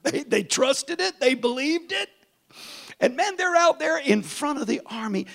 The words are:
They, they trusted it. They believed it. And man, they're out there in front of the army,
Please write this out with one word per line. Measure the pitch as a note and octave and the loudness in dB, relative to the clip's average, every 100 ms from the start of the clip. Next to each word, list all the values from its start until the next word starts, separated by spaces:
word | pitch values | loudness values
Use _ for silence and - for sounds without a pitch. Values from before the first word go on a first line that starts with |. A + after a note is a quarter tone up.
They, | D4 C#4 | -2 -4
they | C#4 G#3+ | 0 -2
trusted | G3 - C4 C4+ - E4+ | 0 2 2 2 -2 -4
it. | F#4 - | -4 0
They | B3+ | 0
believed | C4 A#3+ B3 C#4+ E4+ E4+ | 2 0 0 0 -2 -2
it. | F#4+ G4+ _ _ _ _ - - - - - | -6 -6 _ _ _ _ -20 -18 -18 -18 0
And | - B3+ | 0 2
man, | G4+ F#4 | -2 0
they're | F#4 E4+ | 4 6
out | E4+ D#4+ | 6 4
there | D#4 D#4+ | 0 0
in | C#4 G#3+ | 2 2
front | D3+ - D4 F#3 | 0 -6 -4 -2
of | G#3 | -2
the | A#3 - | -4 -4
army, | A3+ A3 G3 - | -8 -4 -4 -4